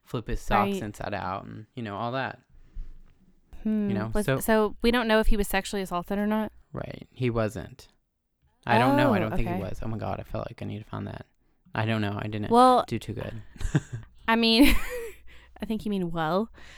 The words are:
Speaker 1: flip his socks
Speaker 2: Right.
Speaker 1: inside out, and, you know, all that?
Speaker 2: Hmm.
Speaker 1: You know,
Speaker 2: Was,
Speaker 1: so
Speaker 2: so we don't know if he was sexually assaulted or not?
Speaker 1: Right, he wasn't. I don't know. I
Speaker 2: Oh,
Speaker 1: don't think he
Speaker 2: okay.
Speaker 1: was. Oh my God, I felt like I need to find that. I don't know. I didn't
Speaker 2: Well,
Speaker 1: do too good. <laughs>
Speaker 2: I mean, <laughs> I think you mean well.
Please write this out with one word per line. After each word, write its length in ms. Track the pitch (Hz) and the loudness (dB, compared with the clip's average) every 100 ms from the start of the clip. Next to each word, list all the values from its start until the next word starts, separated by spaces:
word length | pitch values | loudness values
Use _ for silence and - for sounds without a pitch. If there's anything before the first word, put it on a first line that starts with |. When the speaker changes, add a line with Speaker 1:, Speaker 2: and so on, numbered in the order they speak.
Speaker 1:
flip 240 | - 127 110 | -10 -10 -6
his 140 | 113 | -6
socks 320 | - 113 101 | 0 2 2
Speaker 2:
Right. 100 | 98 | -2
Speaker 1:
inside 300 | 104 - - | -6 -8 -6
out, 320 | 98 92 98 110 | -6 -4 -6 -8
and, 200 | 107 107 - | -16 -14 -10
you 80 | |
know, 120 | 110 101 | -8 -6
all 140 | 117 | -6
that? 260 | 131 117 - _ - - - - - - - _ _ _ - | -4 -6 -10 _ -20 -16 -12 -12 -12 -20 -20 _ _ _ -8
Speaker 2:
Hmm. 260 | 220 214 202 | -4 -2 0
Speaker 1:
You 60 | 202 | -2
know, 160 | 220 | 0
Speaker 2:
Was, 120 | 214 202 | 0 0
Speaker 1:
so 140 | 135 | 0
Speaker 2:
so 360 | - 220 214 - | 4 4 2 0
we 100 | 233 | 2
don't 160 | 247 226 | 2 4
know 120 | 220 | 4
if 80 | 214 | 6
he 100 | - | 4
was 100 | 196 | 4
sexually 340 | 190 - 202 | -2 -2 -4
assaulted 360 | 185 175 - 202 | -4 -4 -4 -2
or 100 | 208 | 0
not? 240 | 214 214 - - | 0 -2 -8 -12
Speaker 1:
Right, 360 | - 127 - - | -10 -8 -10 -12
he 180 | - 123 | -4 -2
wasn't. 580 | 113 107 98 - 127 - _ _ _ _ _ _ _ - | 0 0 -2 -10 -14 -20 _ _ _ _ _ _ _ 2
I 120 | 120 | 4
don't 180 | 262 285 | 4 4
know. 160 | - | 4
I 40 | 208 | 2
Speaker 2:
Oh, 20 | |
Speaker 1:
don't 160 | - 190 | 0 0
think 120 | 180 | 0
he 60 | |
Speaker 2:
okay. 80 | 180 | -2
Speaker 1:
was. 180 | 101 104 | -4 -6
Oh 40 | 113 | -6
my 100 | 110 | -4
God, 220 | 98 98 | -4 -6
I 40 | |
felt 240 | - 110 110 | -6 -8 -8
like 100 | - | -10
I 60 | 104 | -10
need 140 | 104 | -10
to 60 | 107 | -10
find 160 | 107 101 | -10 -10
that. 220 | - - _ _ _ _ 113 | -12 -16 _ _ _ _ -2
I 100 | 110 | 0
don't 160 | 110 | 0
know. 160 | 101 104 | 0 -2
I 80 | 107 | -4
didn't 220 | 104 104 | -4 2
Speaker 2:
Well, 340 | 233 254 247 - | 6 6 6 0
Speaker 1:
do 100 | 113 | -4
too 160 | - | -6
good. 300 | 123 - 113 - - - 143 | -8 -8 -10 -14 -8 -2 -2
<laughs> 460 | - 113 - - - | -2 -14 -14 -8 0
Speaker 2:
I 80 | 226 | 2
mean, 400 | 226 226 269 240 - 494 466 - | 4 8 8 8 4 -8 -10 -14
<laughs> 460 | - - - - | -18 -20 -20 -10
I 40 | 214 | -6
think 200 | 220 214 | -4 -4
you 60 | |
mean 180 | 202 170 | -2 -2
well. 400 | 165 156 180 226 - - | -2 0 0 -2 -8 -20